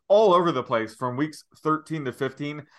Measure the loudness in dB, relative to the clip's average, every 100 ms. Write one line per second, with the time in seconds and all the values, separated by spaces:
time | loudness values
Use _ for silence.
0 | 2 4 6 4 2 -2 -2 -2 -4 -6
1 | -6 -4 -6 -8 -20 _ -2 -2 -4 -8
2 | -8 -6 -6 -6 -12 -12 -16